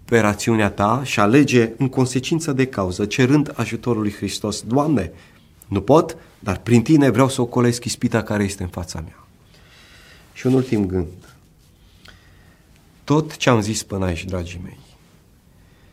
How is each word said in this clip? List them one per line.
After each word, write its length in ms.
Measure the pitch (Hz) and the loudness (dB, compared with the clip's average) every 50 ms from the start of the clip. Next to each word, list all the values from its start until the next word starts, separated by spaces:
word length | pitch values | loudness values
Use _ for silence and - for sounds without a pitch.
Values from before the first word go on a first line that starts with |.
| - | -4
pe 160 | - 120 113 | 0 2 2
rațiunea 500 | 107 104 101 101 - 120 117 110 107 98 | 4 2 0 0 0 0 2 2 2 0
ta 300 | 101 - 101 104 117 131 139 | 0 0 0 0 0 -2 -2
și 160 | 123 - - | -4 0 2
alege 520 | 104 101 117 151 143 113 120 123 113 113 113 | 2 4 6 6 4 6 4 2 2 2 0
în 120 | - 139 127 | -2 -2 -2
consecință 640 | 127 135 127 120 - 127 123 - 170 156 - - 135 | 0 0 0 0 0 -4 -2 -2 -4 -2 -2 -4 -2
de 140 | 127 131 | -2 -2
cauză, 380 | 127 - - 95 92 90 - 104 | -2 -2 -4 -4 -4 -2 -4 -4
cerând 480 | 101 - - 127 123 143 151 143 151 - | -4 0 0 2 4 4 2 2 0 -4
ajutorul 460 | - 117 104 113 110 - 123 120 107 107 | -6 -6 -6 -6 -6 -4 -4 -2 -2 -2
lui 100 | 104 101 | -4 -4
Hristos. 500 | - 104 98 - - - 104 104 - - | -4 -6 -6 -6 -6 -6 -6 -6 -6 -6
"Doamne, 500 | 107 117 139 147 165 151 107 90 87 - - - - _ _ _ _ _ _ - | -2 0 0 2 2 0 0 -2 -4 -10 -16 -20 -20 _ _ _ _ _ _ -10
nu 140 | - 101 101 | -4 -4 -2
pot, 360 | 95 - 139 165 175 175 - - - - _ _ | 2 4 4 4 4 2 -6 -14 -18 -20 _ _
dar 200 | - - 104 98 | -6 -6 -6 -6
prin 240 | - - 120 117 113 | 0 2 4 4 4
tine 280 | 147 160 147 143 131 | 6 4 6 6 4
vreau 180 | 104 117 135 123 | 4 4 2 2
să 120 | - - | 2 -2
ocolesc 440 | 123 117 - 123 120 120 120 - - | -4 -2 0 0 0 0 0 -2 -6
ispita 380 | 113 - - - 120 120 113 101 | -8 -6 -4 -4 -2 0 -2 -2
care 220 | - 107 104 104 | -2 -2 0 0
este 180 | 95 - - 92 | -2 -2 -6 -8
în 60 | 90 | -8
fața 320 | - 92 87 - - 82 | -8 -10 -12 -10 -12 -14
mea." 260 | 78 - - - - _ _ _ _ _ - - - _ - - - - - - - - - - - _ _ | -14 -14 -18 -20 -20 _ _ _ _ _ -20 -20 -20 _ -20 -20 -20 -20 -20 -20 -20 -20 -20 -20 -20 _ _
Și 140 | - - | -6 -2
un 60 | 127 131 | 0 0
ultim 340 | 131 123 - - 107 101 | 0 0 0 0 0 0
gând. 200 | 90 92 92 85 78 - - - - - _ _ _ _ _ _ _ _ _ _ _ _ _ _ - - _ _ _ _ _ _ - _ _ _ _ _ _ _ _ _ _ _ | 0 -2 -4 -4 -6 -10 -18 -20 -20 -20 _ _ _ _ _ _ _ _ _ _ _ _ _ _ -20 -20 _ _ _ _ _ _ -20 _ _ _ _ _ _ _ _ _ _ _
Tot 320 | - 147 156 156 151 - | 0 0 0 0 -2 -8
ce 140 | - - 139 | -2 2 2
am 100 | 123 110 | 4 4
zis 220 | 101 107 110 107 - | 2 -2 -4 -6 -6
până 220 | - 104 98 95 | -6 -6 -4 -4
aici, 200 | 92 85 82 95 | -4 -4 -6 -6
dragii 360 | 92 92 90 87 87 90 87 92 | -8 -8 -8 -8 -8 -12 -14 -14
mei, 160 | 95 - - - - - _ _ _ _ _ _ _ _ _ _ _ _ _ _ _ _ _ _ _ | -16 -18 -20 -20 -20 -20 _ _ _ _ _ _ _ _ _ _ _ _ _ _ _ _ _ _ _